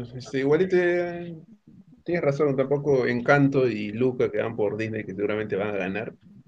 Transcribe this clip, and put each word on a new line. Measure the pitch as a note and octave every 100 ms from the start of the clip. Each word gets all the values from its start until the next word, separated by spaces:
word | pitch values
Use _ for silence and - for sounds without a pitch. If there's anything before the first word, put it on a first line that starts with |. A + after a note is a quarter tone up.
| A#2+ C3
este, | - C3+
igualito, | C#3 D#3 F#3 F3+
eh, | F3 F3 F3 F3 F3 D#3+ - - - - - -
tienes | - F3
razón, | C#3+ C#3+ D3 C3+
tampoco | C3 C#3+ D3 C3 A#2+
Encanto | A#2+ A#2+ C#3+ C#3 C#3 B2+
y | G#2 G#2
Luca | A2 B2+ B2+ A2+
que | G#2
van | A2+ A2+
por | G#2 G#2+
Disney, | A2 A2
que | F#2+
seguramente | F#2+ G#2 G#2 G#2+ F#2+
van | G#2
a | G2+
ganar, | F#2 G2+ A#2 - - -